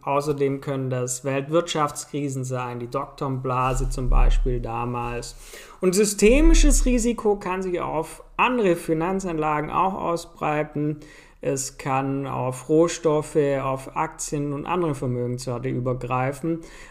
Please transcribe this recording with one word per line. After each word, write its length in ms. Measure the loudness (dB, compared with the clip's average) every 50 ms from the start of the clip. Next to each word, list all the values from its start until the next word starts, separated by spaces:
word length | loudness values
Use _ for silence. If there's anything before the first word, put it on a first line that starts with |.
| -4
außerdem 580 | -2 -2 0 0 -2 -2 0 0 -2 -2 -4
können 280 | -6 -6 -6 -4 -4 -4
das 360 | -4 -4 -4 -4 -6 -6 -6
Weltwirtschaftskrisen 1200 | -4 -4 -4 -2 0 0 0 0 0 -2 -2 -2 -2 -4 -8 -12 -8 -6 -6 -4 -4 -4 -6 -6
sein, 340 | -6 -6 -6 -6 -6 -8 -8
die 80 | -8
Dotcom-Blase 1000 | -6 -6 -6 -6 -6 -8 -6 -6 -4 -4 -4 -4 -2 -2 0 0 0 0 0 -2 -2
zum 200 | -2 -2 0 4
Beispiel 520 | 6 6 8 6 6 6 4 2 0 -2
damals. 720 | -4 -4 -6 -4 -4 -4 -4 -4 -4 -6 -6 -8 -8 -10 -14 -16 -18 -20 -18 -18 -20 -20 -8 -2
Und 140 | 0 2 4
systemisches 880 | 4 4 2 2 4 6 6 8 8 8 8 10 10 8 8 8 6 4
Risiko 500 | 4 2 2 2 0 0 0 0 0 0
kann 260 | 0 -2 -4 -4 -4
sich 200 | -4 -4 -4 -4
auf 420 | -2 -2 -2 -4 -4 -6 -10 -18 -20 -6 -2
andere 400 | 0 2 2 2 2 2 2 2
Finanzanlagen 920 | 2 0 -2 -2 0 0 -2 -2 -2 -4 -4 -4 -2 -2 0 0 -2 -2 -2
auch 260 | -2 0 0 0 -2
ausbreiten. 1040 | -4 -4 -2 -2 -4 -6 -10 -10 -6 -4 -2 0 -2 -2 -4 -4 -4 -4 -4 -4 -6 -10 -18 -20 -20 -20 -20 _ _ -4
Es 360 | -4 -4 -4 -4 -8 -10 -8
kann 480 | -6 -2 -2 -2 -2 -2 -4 -4 -6
auf 420 | -6 -6 -4 -4 -4 -6 -6 -2 2
Rohstoffe, 680 | 4 4 4 4 2 0 0 0 0 0 0 -2 0 0 2 2 0 0 -2
auf 340 | -4 -4 -6 -8 -8 -6
Aktien 560 | -6 -6 -6 -6 -10 -10 -6 -4 -4 -4 -4 -4
und 140 | -6 -4
andere 260 | -4 -2 0 0 -2 -2
Vermögenswerte 760 | -2 -2 -2 -2 -2 -2 -4 -4 -6 -6 -6 -6 -4 -4 -4
übergreifen. 920 | -4 -2 -2 -2 -4 -4 -4 -4 -2 -2 -2 -2 -4 -4 -4 -4 -4 -4 -6 -12 -20 -20 -20 -12